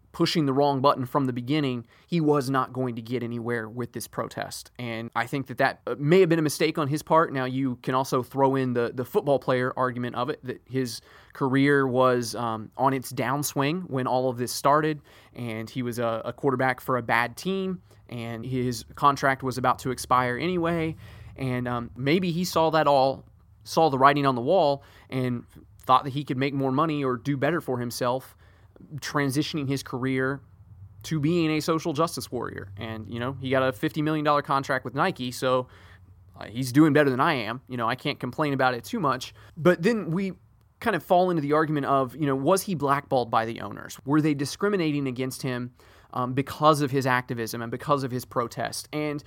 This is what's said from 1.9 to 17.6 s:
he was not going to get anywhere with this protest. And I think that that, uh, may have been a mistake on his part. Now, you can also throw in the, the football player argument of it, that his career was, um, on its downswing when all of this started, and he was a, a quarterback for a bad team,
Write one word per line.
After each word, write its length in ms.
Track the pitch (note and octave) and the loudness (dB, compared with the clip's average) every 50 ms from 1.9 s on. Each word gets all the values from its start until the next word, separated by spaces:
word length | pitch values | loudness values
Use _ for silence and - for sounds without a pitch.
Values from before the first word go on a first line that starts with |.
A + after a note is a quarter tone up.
| _ _ _ | _ _ _
he 160 | - F3 E3+ | -2 0 2
was 300 | D3+ D3 D3 D3 B2 C3+ | 4 4 4 2 2 0
not 200 | C#3 C3 B2+ G2+ | 0 0 0 -2
going 240 | B2 B2+ B2+ A2+ A2+ | -4 -4 -4 -4 -4
to 60 | A#2 | -6
get 220 | A2 A2+ B2+ A#2+ A#2+ | -6 -6 -4 -4 -4
anywhere 440 | A#2 A#2+ A#2 A2+ A#2+ A#2+ A#2 A2 | -4 -6 -6 -4 -2 -2 -4 -4
with 260 | G#2+ A2+ B2 A#2+ - - | -6 -8 -8 -8 -8 -8
this 140 | A#2+ - | -10 -12
protest. 640 | - - B2 A#2 A2 - A2+ - - - - - - _ | -8 -6 -6 -6 -6 -6 -8 -8 -8 -8 -14 -16 -16 _
And 320 | - B2 A#2 A2+ A2+ A#2 A#2 - | -12 -10 -8 -8 -8 -8 -6 -4
I 100 | A#2 A#2 | -4 -4
think 220 | B2 D3+ C#3 C3 | -2 -4 -6 -6
that 100 | - B2 | -4 -2
that, 240 | - C#3 A#2+ - - - | 0 0 0 0 -2 -6
uh, 80 | - B2 | -6 -4
may 220 | - C#3+ D3 F3 F#3+ | 0 2 6 6 8
have 100 | F#3 E3 | 8 6
been 80 | E3 | 4
a 60 | E3 D#3 | 2 2
mistake 340 | D3 - - E3 D#3+ D#3 | 0 0 0 0 0 0
on 100 | E3+ D3 | 0 -2
his 140 | C3 D3+ D3 | -2 -2 -4
part. 320 | - - D#3+ D#3+ E3 - C3+ | 0 4 4 4 4 2 0
Now, 120 | C3+ C3 | -4 -4
you 320 | C3 B2+ C3+ C#3 C3 B2 - | -2 -2 -2 -2 -2 -4 -4
can 140 | - C#3 C3 | -4 -2 0
also 260 | C3 C3+ - D3+ C3 | 0 0 0 0 -2
throw 340 | A#2 - - C3+ C3+ C3+ C3+ | -2 0 2 4 4 4 4
in 180 | C3+ C3 B2+ A#2+ | 2 0 0 0
the, 180 | A#2+ A#2+ A2+ - | 0 0 -2 -2
the 120 | B2+ B2 | -6 -6
football 340 | - - - - C#3+ C#3 B2+ | -2 -2 -2 2 2 2 2
player 340 | - - C3 B2 B2+ C3 - | 2 0 0 0 0 -2 -2
argument 400 | B2 B2+ B2+ A#2+ B2 B2 B2 - | -2 -2 -2 -2 -4 -6 -6 -4
of 140 | A#2+ B2 C#3+ | -4 -4 -4
it, 100 | D3 - - | -6 -8 -8
that 180 | B2 A2+ - _ - | -10 -10 -10 _ -6
his 320 | B2 C3 C3 A#2 A2 - - - - - - - - | -4 -2 -2 -4 -6 -10 -14 -20 -20 -20 -20 -14 -6
career 540 | - D3 C3 C3 C#3 C3+ C#3+ C#3+ C#3 C3+ | -2 0 2 4 4 4 6 4 4 4
was, 480 | C3 A#2+ B2+ B2+ B2+ B2 B2 A#2+ G#2+ G#2+ | 2 2 4 4 4 4 2 -2 -4 -6
um, 340 | G#2+ A#2+ A#2 A2 A2 G#2+ - - | -6 -4 -4 -6 -6 -8 -10 -4
on 160 | - B2+ C3+ C3+ | 0 2 2 2
its 180 | C3 B2 - | 0 -4 -6
downswing 800 | B2+ B2+ A#2+ A#2+ C#3 D3 C#3+ - - C#3+ C3+ C#3+ E3 F#3 F3+ - | -6 -4 -2 -2 -2 -2 -2 -2 -2 0 0 0 -2 -4 -6 -6
when 160 | C3 C3 B2+ | -4 -4 -2
all 240 | C3 B2 B2+ B2+ C3 | 0 0 0 0 0
of 80 | A#2+ | -2
this 140 | A#2+ B2 A2+ | -2 -4 -4
started, 500 | - - - C#3 C#3+ D3+ D3+ D#3 D#3 C#3+ - - - - - - - | -4 0 2 4 4 4 4 0 -2 -4 -8 -20 -20 -20 -20 -18 -14
and 340 | - B2 A#2 A2 A2 A2+ | -10 -8 -8 -6 -8 -8
he 140 | A2 - C3 | -8 -6 -6
was 160 | A#2+ A#2+ A2+ | -6 -4 -4
a, 240 | A#2+ A#2 A#2 A2+ A2 - | -2 -2 -2 -2 -2 -4
a 80 | A#2+ | -8
quarterback 480 | - - - C#3 B2+ B2 C3 C3 B2+ - | -6 -2 -2 0 0 2 0 0 -2 -2
for 180 | - - B2+ | -2 -2 -2
a 40 | A#2+ | -2
bad 360 | A#2 A#2 A#2 A#2 A#2+ A#2+ A#2+ | 0 2 2 2 2 0 -2
team, 440 | - - F#3 F#3+ G3 | -6 -4 -4 -2 -2